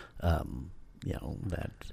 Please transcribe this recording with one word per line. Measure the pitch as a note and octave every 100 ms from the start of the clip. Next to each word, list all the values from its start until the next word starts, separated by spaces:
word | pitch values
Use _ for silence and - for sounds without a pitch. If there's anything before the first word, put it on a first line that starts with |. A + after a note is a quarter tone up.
| - -
um, | F2 D#2 - B1+ C#2+ - - -
you | -
know, | - - - -
that, | - - - -